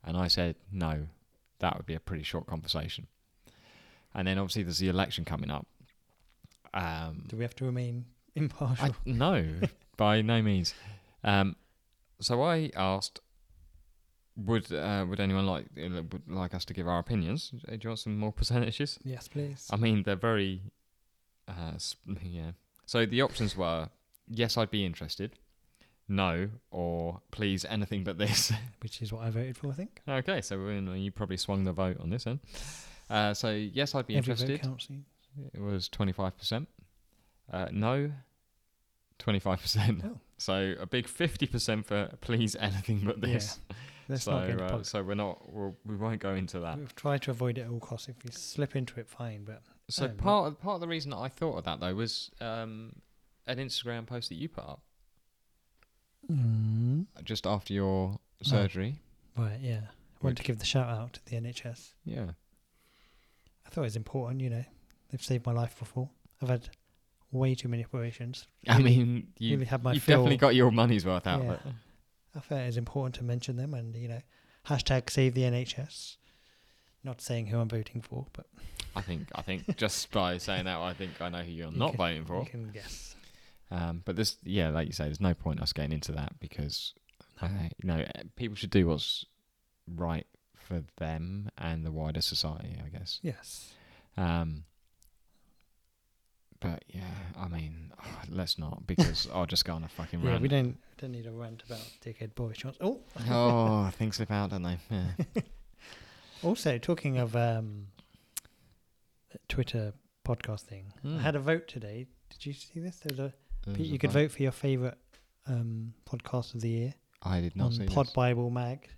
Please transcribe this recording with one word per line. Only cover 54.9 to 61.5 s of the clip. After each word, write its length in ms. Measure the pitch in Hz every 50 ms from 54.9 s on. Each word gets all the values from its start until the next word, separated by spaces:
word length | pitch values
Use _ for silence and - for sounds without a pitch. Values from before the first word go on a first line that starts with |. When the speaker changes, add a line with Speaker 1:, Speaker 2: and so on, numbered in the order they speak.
| _ _ _ _ _ _ _ _ _ _ _ _ _ _ _ _ _ _ _ _ _ _ _ _ _ _ - -
Speaker 2:
Mm. 760 | 165 139 120 113 110 110 110 110 110 113 117 123 135 156 190 - _ - 82
Speaker 1:
just 220 | - 110 104 -
after 260 | 92 104 101 - -
your 400 | 98 101 98 95 95 95 95 95
Speaker 2:
Oh. 60 | 98 - _ _ _ _
Speaker 1:
surgery. 580 | 107 139 135 107 98 95 - 95 95 117 143 - - - - _ _ - _
Speaker 2:
Right, 220 | 123 113 107 104 123
yeah. 200 | 135 127 113 107 107 104 - - - - - _
I 40 | -
want 120 | - -
to 40 | -
Speaker 1:
Which 60 | -
Speaker 2:
give 120 | - 120 107
the 60 | -
shout 240 | - - 135 127 120
out 260 | 117 107 117 120 -
to 100 | - -
the 100 | - 120
N 100 | 117 113
H 180 | 120